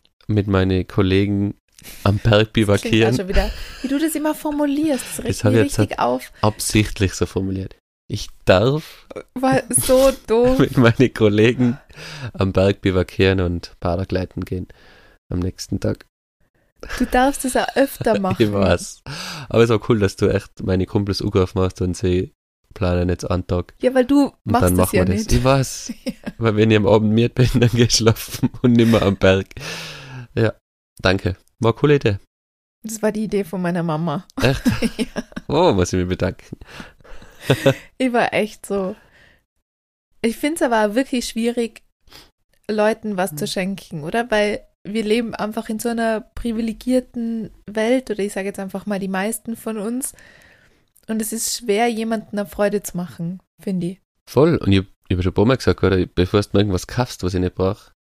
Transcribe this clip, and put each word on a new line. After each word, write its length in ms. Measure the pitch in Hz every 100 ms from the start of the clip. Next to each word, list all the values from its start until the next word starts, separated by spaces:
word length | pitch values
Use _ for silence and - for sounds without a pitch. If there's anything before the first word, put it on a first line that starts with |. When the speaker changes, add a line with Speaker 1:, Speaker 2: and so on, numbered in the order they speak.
| _ _ -
Speaker 1:
mit 200 | 107 101
meinen 400 | 98 92 92 87
Kollegen 680 | - 95 95 101 101 101 - _ _ - -
am 140 | 101 101
Berg 60 |
Speaker 2:
Das 280 | 113 104 107
klingt 0 |
Speaker 1:
bivakieren. 600 | - 104 98 233 113 110
Speaker 2:
auch 40 | 127
schon 100 | 185
wieder, 220 | 196 202 - - -
wie 60 | 254
du 100 | 277
das 160 | 320
immer 200 | 311 302
formulierst, 680 | 302 302 294 294 277 311 254
das 140 | - -
regt 40 | -
Speaker 1:
Das 140 | -
hab 80 | -
Speaker 2:
mich 80 | 113
Speaker 1:
ich 40 | -
jetzt 100 | -
Speaker 2:
richtig 200 | 107 -
Speaker 1:
halt 100 | -
Speaker 2:
auf. 240 | 254 - -
Speaker 1:
absichtlich 720 | 107 - - 107 104 - 98
so 100 | - 87
formuliert. 500 | 92 95 95 95 - _ _ -
Ich 180 | 104 - -
darf 600 | - 92 117 151 - - - - -
Speaker 2:
War 280 | - 262 262 -
so 420 | 247 - 262 269 269
Speaker 1:
<laughs> 60 | -
Speaker 2:
doof. 320 | 220 247 262
Speaker 1:
mit 180 | 269 -
meinen 360 | 117 - 123
Kollegen 640 | - 107 104 113 127 123 - - - - 151 127
am 180 | - 95
Berg 300 | 95 98 98
bivakieren 580 | 98 92 90 - 95 95
und 320 | 87 87 - -
Paragleiten 640 | 90 85 95 90 90 -
gehen 240 | - 92 85 - - - _ _ -
am 60 | 90
nächsten 400 | 90 - - 101
Tag. 260 | 104 - _ _ _ _ _ _ _ _ - -
Speaker 2:
Du 60 | 247
darfst 380 | 254 262 277
es 120 | 254 247
auch 100 | 202
öfter 440 | - 277 - 240 208
Speaker 1:
<laughs> 0 |
Speaker 2:
machen. 220 | 196 -
Speaker 1:
Ich 100 | 107
weiß. 500 | 101 95 87 - - - 147 - - 135
Aber 140 | 113
es 40 | 117
war 120 | 110 -
cool, 80 | 117
dass 180 | 98 -
du 160 | 117
echt 300 | 98 - -
meine 240 | 113 92 92
Kumpels 340 | 107 98 95
angerufen 400 | 104 98 92 95
hast 220 | 92 -
und 140 | 90 87
sie 360 | 95 90 95 _ _ _ _
planen 360 | - 92 90 90
jetzt 200 | 87 -
einen 160 | 90 -
Tag. 280 | 90 - -
Speaker 2:
Ja, 120 | 247
weil 100 | 262 247
du 200 | 285 277
Speaker 1:
Und 80 | -
Speaker 2:
machst 180 | - 147
Speaker 1:
dann 100 | 90
Speaker 2:
es 40 | 90
Speaker 1:
machen 180 | 90 92
Speaker 2:
ja 100 | 92
Speaker 1:
wir 80 |
das. 100 | 101 113
Speaker 2:
nicht. 60 |
Speaker 1:
Ich 120 | 120
weiß. 480 | 127 139 127 - - -
Speaker 2:
<laughs> 60 |
Ja. 80 | - - - -
Speaker 1:
Weil 180 | 113 104
wenn 140 | 110
ich 60 | 107
am 100 | 101
Abend 260 | 107 107
müde 180 | 110 120
bin, 180 | - 123 127
dann 100 | 117
geh 120 | 117
ich 120 | 117 -
schlafen 520 | 110 113 - - 123 -
und 100 | 127
nimmer 280 | 117 117 110
am 140 | 98 98
Berg. 320 | 95 95 95 - - - - - 135 131 120
Ja, 180 | 117 110 - _ _ _ -
danke. 340 | 92 95 95 92 _ -
War 140 | 110
eine 80 | -
coole 140 | 143 147
Idee. 220 | 117 101 - _ _ _ _ _
Speaker 2:
Das 180 | 226 220
war 80 | 214
die 140 | 208
Idee 180 | 220 202
von 180 | 202 190
meiner 220 | 180 170
Mama. 420 | 170 156 170 - - -
Speaker 1:
Echt? 220 | 123 135 247 -
Speaker 2:
<laughs> 180 | 226 -
Ja. 260 | 233 - - - -
Speaker 1:
Oh, 240 | 143 175
muss 200 | 98 92
ich 60 | 92
mich 100 | 90
bedanken. 480 | 90 90 - - - - - - - - - - - -
<laughs> 160 | 131 139 135 - -
Speaker 2:
Ich 140 | 262
war 200 | 233 -
echt 320 | - 214 - -
so. 280 | 196 190 214 _ _ _ _ _ _ _ _ _ _ _ _
Ich 140 | 233 226
find's 260 | 294 330
aber 320 | 294 226 214
wirklich 320 | 214 269 247 -
schwierig, 540 | 226 233 240 226 - _ _ _ - - _ _ _ -
Leuten 460 | 214 208 220 214 190
was 140 | 190
zu 120 | 147 -
Speaker 1:
Hm. 0 |
Speaker 2:
schenken, 580 | - 185 196 - 165
oder? 260 | 147 226 240
Weil 300 | 214 208 208 - _ -
wir 160 | 214
leben 320 | 208 226 233
einfach 340 | - 208 226 226
in 100 | 220
so 100 | 240
einer 320 | 233 226 220
privilegierten 1300 | - - 240 226 226 214 - 254 254 240 233 226 214 - -
Welt, 440 | 214 220 254 254
oder 100 | 208
ich 120 | 202
sag 100 | 202
jetzt 140 | 196 196
einfach 280 | 196 190 208
mal 120 | 196
die 100 | 190
meisten 480 | 190 202 226 - 226
von 220 | - 220
uns. 340 | 202 247 277 - - - - _ _ _ _ _ -
Und 140 | 220
es 100 | 226
ist 240 | 226 - -
schwer, 320 | 240 202 240
jemandem 500 | 220 226 220 - 208
eine 80 | 202
Freude 360 | - 202 202
zu 140 | - 175
machen, 440 | 175 - 170 185 - _
finde 240 | - 185 170
ich. 120 | 190 _ _ -
Speaker 1:
Voll. 280 | - 160 147
Und 140 | -
ich, 120 | 98 92 _ -
ich 80 | 90
hab 60 |
schon 100 | 90
ein 20 |
paar 120 | 92 107
Mal 100 | 135
gesagt, 260 | - -
oder? 220 | 95 95 87
Bevor 340 | - 92 104
du 60 | 104
mir 80 | 101
irgendwas 260 | 104 90 -
kaufst, 360 | - 123 -
was 100 | 90
ich 60 | 90
nicht 140 | 90
brauch, 360 | - 92 95 _ _